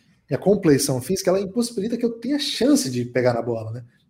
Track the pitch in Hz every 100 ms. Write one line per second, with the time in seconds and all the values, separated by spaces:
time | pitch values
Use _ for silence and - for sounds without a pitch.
0 | _ _ _ 135 180 202 170 135 - 127
1 | - 190 - 190 202 240 233 - 202 240
2 | 233 233 233 294 - - 247 294 139 123
3 | 120 127 123 117 117 113 110 117 123 _
4 | _